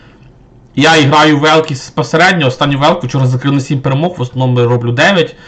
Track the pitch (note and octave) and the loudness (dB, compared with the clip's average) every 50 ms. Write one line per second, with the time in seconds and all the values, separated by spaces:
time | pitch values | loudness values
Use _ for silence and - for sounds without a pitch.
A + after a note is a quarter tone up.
0 | - - - - - - - - - - - - - - - B2+ D3 D#3+ E3 D#3+ | -20 -20 -20 -20 -20 -20 -20 -20 -20 -20 -20 -20 -20 -8 -4 0 2 4 4 4
1 | C#3+ C3+ D3+ D3+ D#3 D#3 D3+ C#3+ D3 D#3 D#3 D#3+ D#3 - C#3+ B2+ - - - - | 4 4 4 4 4 4 2 2 2 2 2 2 0 -2 -6 -10 -10 -10 -6 -6
2 | C3 - - D#3 F3 F#3+ F#3+ E3+ D3 B2+ B2 - D3 C#3+ C#3+ C3+ C#3+ D#3+ F3+ F3 | -6 -2 0 2 2 2 2 0 0 -2 -2 -2 -2 -2 -2 0 0 0 0 0
3 | - B2 - C3+ C3+ B2 C3 B2+ - C#3+ C#3 C#3 C3 - D#3 C3 - C3+ C3+ C#3 | -4 -4 -2 -2 0 0 0 0 0 0 0 0 -2 -2 -4 -4 -2 -2 -2 -2
4 | D#3+ F3+ F3+ - B2+ B2 - B2+ C3 B2+ B2 B2 A#2+ A#2+ B2 A#2 A#2 A#2+ B2 C3 | -2 -4 -4 -6 -8 -8 -4 -4 -2 0 0 0 2 0 0 0 -2 -2 -2 0
5 | D#3 F#3+ G3+ F3 - - - - - | 0 2 2 0 0 -2 -6 -14 -20